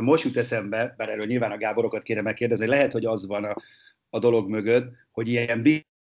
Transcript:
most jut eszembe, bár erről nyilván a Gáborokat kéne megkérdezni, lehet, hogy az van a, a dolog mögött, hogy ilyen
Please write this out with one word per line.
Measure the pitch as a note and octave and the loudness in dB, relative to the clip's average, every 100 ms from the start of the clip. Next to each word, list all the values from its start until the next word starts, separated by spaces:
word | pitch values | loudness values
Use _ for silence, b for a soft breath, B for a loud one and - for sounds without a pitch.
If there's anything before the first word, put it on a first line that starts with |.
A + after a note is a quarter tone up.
most | A#2 D#3+ | 2 4
jut | - B2 | 2 -2
eszembe, | A#2 A#2 G#2 A2 B2 - | -2 -4 -4 -2 -4 -4
bár | A2 | -6
erről | G#2+ G#2+ | -4 -2
nyilván | B2 A2 | -2 -2
a | G#2 | -2
Gáborokat | G#2+ G#2+ A2+ A2 | -2 0 0 -2
kéne | - G#2+ | -4 -4
megkérdezni, | G#2 G#2+ A#2+ A2 A2+ | -2 -2 0 0 2
lehet, | C#3 C#3+ | 2 2
hogy | A#2+ | 0
az | A2+ A2 G2 | -2 -2 -4
van | G2+ | -6
a, | G#2 G#2 B B B _ _ | -6 -8 B B B _ _
a | A2+ | 0
dolog | A#2+ A#2 F#2+ | 4 4 2
mögött, | A2 G#2 A#2+ B2+ b _ | -2 2 2 2 b _
hogy | - A2+ | -6 -2
ilyen | A#2+ A#2+ A#2 B2+ D#3 - _ | 0 0 2 4 2 0 _